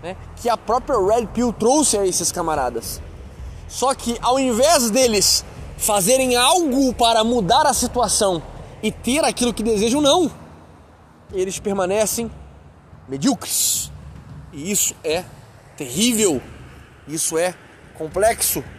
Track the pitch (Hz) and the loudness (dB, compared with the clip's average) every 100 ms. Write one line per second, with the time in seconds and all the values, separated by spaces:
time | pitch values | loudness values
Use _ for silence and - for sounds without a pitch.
0 | 160 185 - - - 220 - 240 247 254 | -12 -12 -14 -6 -2 -2 0 -2 2 0
1 | 190 226 220 - 247 - 226 285 294 208 | 4 2 0 -2 -2 2 4 4 4 2
2 | 196 165 165 - 165 156 127 117 - - | 0 0 -2 -2 -2 0 -2 -4 -8 -12
3 | - - - - - - - - 247 269 | -14 -16 -18 -16 -14 -14 -14 -2 0 0
4 | - 233 233 262 254 226 285 330 233 214 | -2 -2 0 2 2 2 4 4 4 4
5 | 254 208 185 - - - - - - 202 | 4 4 2 0 -2 -14 -14 -6 0 2
6 | 180 262 262 240 254 359 320 254 262 208 | 4 2 4 4 4 4 4 2 2 4
7 | 233 226 220 247 175 247 294 240 247 247 | 4 4 4 2 4 4 4 2 -2 0
8 | 220 - 202 175 - - - - 220 - | 0 2 0 0 -6 -16 -18 -6 -6 -4
9 | - 277 302 196 240 196 220 214 226 269 | -2 2 0 2 -2 0 0 2 2 2
10 | 285 330 302 - - - - - - - | 4 4 2 -2 -20 -20 -20 -20 -20 -20
11 | - - - 190 190 180 208 196 180 202 | -20 -20 -12 -6 -4 -4 -4 -2 0 0
12 | 214 - 226 - - - - - - - | 0 -2 -6 -10 -20 -20 -20 -20 -20 -20
13 | - 139 185 233 - - - - - - | -10 -2 0 0 -2 -2 -2 -2 -6 -14
14 | - - - - - 147 165 208 - - | -18 -18 -18 -18 -16 -12 -4 -2 -2 -4
15 | 165 160 180 - - - - - 131 135 | -4 -4 -4 -18 -20 -20 -20 -12 -8 0
16 | 233 220 208 135 - - - - - - | 0 2 2 0 -4 -18 -20 -20 -20 -20
17 | - 156 - 160 180 170 - - - - | -12 -6 -4 0 -2 -4 -20 -20 -20 -12
18 | 156 175 214 214 - 160 127 | -8 0 2 2 -2 -4 -8